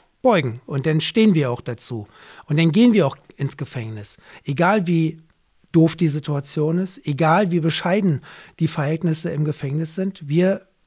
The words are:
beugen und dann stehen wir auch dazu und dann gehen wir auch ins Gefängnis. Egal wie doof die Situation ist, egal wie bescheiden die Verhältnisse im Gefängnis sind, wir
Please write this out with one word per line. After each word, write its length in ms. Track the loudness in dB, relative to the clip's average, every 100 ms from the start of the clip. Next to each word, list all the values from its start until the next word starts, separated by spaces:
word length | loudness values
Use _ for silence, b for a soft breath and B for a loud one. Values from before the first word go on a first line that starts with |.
| _ _
beugen 400 | 2 2 0 -6
und 220 | -8 -4 0
dann 160 | 0
stehen 320 | 0 2 4
wir 160 | 4 0
auch 100 | -4
dazu 480 | -8 -10 -10 -10 -12 B B B B
und 120 | 2
dann 140 | 2
gehen 220 | 6 6
wir 120 | 6 2
auch 120 | -2 _ -8
ins 220 | -8 -6
Gefängnis. 580 | -10 -10 -10 -12 -14 -16 B B
Egal 440 | -8 0 2 2 2
wie 340 | 0 0 -4 _ _ _ _ _
doof 260 | 4 4 4
die 120 | 0
Situation 720 | 0 -4 -6 -4 -4 -2 -2
ist, 280 | -4 -6 -6
egal 440 | 0 2 2 2
wie 100 | 0
bescheiden 600 | 0 -2 -2 0 0 -2 B B B -4
die 100 | -4
Verhältnisse 600 | -2 -4 -2 -2 -2 -4
im 160 | -4
Gefängnis 500 | -4 -4 -6 -6 -6
sind, 320 | -6 -6 -8 -4
wir 400 | 0 2 0 _ _